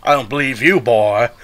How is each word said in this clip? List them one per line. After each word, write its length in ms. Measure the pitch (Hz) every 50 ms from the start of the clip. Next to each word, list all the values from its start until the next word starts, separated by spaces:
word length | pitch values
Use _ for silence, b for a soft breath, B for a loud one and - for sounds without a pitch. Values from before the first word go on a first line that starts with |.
I 120 | - - 147
don't 160 | 143 127 98
believe 320 | 143 147 143 135 131 110
you, 180 | 120 160 196 180
boy. 500 | 120 120 120 107 107 104 104 104 117 120 - _